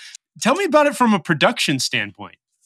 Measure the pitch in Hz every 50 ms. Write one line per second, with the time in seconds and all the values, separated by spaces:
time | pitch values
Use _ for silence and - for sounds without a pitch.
0 | - - - - _ _ _ - - 214 285 381 403 320 277 302 294 - - -
1 | 247 226 208 180 - - 165 139 170 226 247 - - 180 143 123 - - - 117
2 | 104 101 - - 98 87 - _ _ _ _ _ _